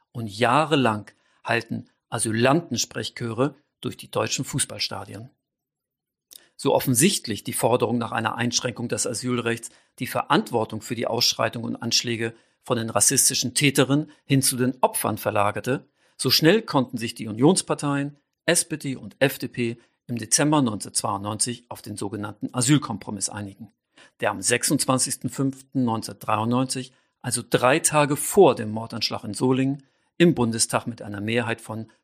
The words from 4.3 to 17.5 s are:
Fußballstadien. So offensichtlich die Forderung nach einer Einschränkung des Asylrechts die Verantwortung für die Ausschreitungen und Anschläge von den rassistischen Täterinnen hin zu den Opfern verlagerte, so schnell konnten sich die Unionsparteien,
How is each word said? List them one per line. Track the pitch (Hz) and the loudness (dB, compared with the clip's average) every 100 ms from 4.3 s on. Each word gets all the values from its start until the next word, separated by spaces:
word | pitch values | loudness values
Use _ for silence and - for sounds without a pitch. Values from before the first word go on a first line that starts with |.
| - | -2
Fußballstadien. | 131 143 - 107 - 98 101 107 120 _ _ _ _ _ _ _ _ _ _ - _ | -4 -4 -4 -4 -6 -8 -12 -16 -16 _ _ _ _ _ _ _ _ _ _ -20 _
So | - 139 | -4 2
offensichtlich | - - 120 175 196 - 104 | 2 4 4 4 2 -4 -8
die | - | -6
Forderung | 110 120 123 117 120 | 0 2 2 2 -2
nach | 113 | -2
einer | 117 113 - | -2 -4 -2
Einschränkung | 120 - 127 113 113 | -2 -2 -4 -6 -6
des | 113 - | -4 -4
Asylrechts | 113 123 123 117 113 - _ _ - | -4 -4 -2 -2 -4 -6 _ _ -10
die | 123 | -6
Verantwortung | 127 - 156 226 120 110 113 | -4 2 2 2 -2 -2 -6
für | - | -8
die | 113 120 | -6 -4
Ausschreitungen | 113 - - 113 120 117 | 0 0 0 -2 -4 -8
und | 113 | -6
Anschläge | 117 - 120 113 113 - _ _ | -2 -2 -2 -4 -4 -8 _ _
von | - 120 | -4 -2
den | 113 | 0
rassistischen | 107 - 135 - 131 131 | 2 2 4 2 0 -2
Täterinnen | - 147 135 135 147 151 - | 0 2 4 4 2 -2 -8
hin | - 139 | 0 2
zu | 131 127 | 2 0
den | 127 131 | -2 0
Opfern | 226 - 113 107 | -2 0 -2 -2
verlagerte, | 104 104 101 104 123 131 - _ _ - | -2 0 0 0 -2 -4 -6 _ _ -6
so | 131 | 0
schnell | - 156 214 | 4 6 4
konnten | 220 143 120 117 | 4 0 0 -4
sich | 113 - | -8 -8
die | 110 | -8
Unionsparteien, | 107 143 | 4 6